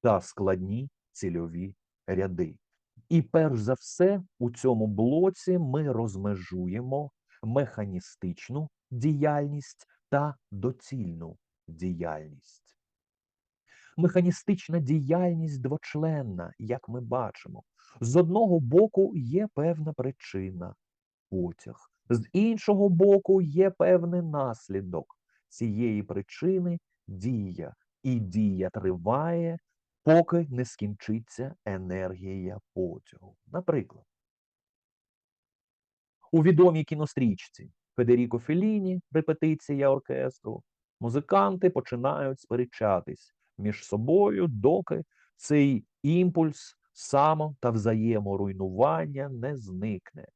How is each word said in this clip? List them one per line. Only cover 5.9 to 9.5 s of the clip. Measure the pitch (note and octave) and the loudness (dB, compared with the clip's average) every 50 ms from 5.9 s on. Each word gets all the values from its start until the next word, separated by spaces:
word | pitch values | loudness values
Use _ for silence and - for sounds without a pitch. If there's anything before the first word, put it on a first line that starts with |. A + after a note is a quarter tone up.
розмежуємо | B2+ B2 A#2 A2 F#2+ F#2+ G2 G#2 G#2 F#2 F2+ - F#2 F2+ F2+ F2+ F#2 A2+ B2 B2+ C3+ C#3+ D3 C#3 _ _ _ _ _ _ | -2 -2 -2 -4 -4 -4 -4 -4 -4 -4 -6 -8 -6 -6 -4 -4 -4 -6 -6 -4 -6 -6 -6 -8 _ _ _ _ _ _
механістичну | - A2 A#2 C#3 C#3+ A#2 - - G#2 G2 F#2+ F2+ - - - _ - F2+ E2+ - - - A#2+ C#3+ D#3 D3+ _ _ _ _ | -8 -2 -2 -2 -2 -2 -4 -8 -8 -6 -8 -10 -12 -12 -16 _ -8 -8 -8 -8 -12 -10 -8 -8 -8 -8 _ _ _ _
діяльність | C3 A#2+ A#2 D#3 D3+ C#3+ D3 D3+ D3 D3 D3 C#3+ | -8 -2 0 0 0 2 0 0 0 0 -2 -4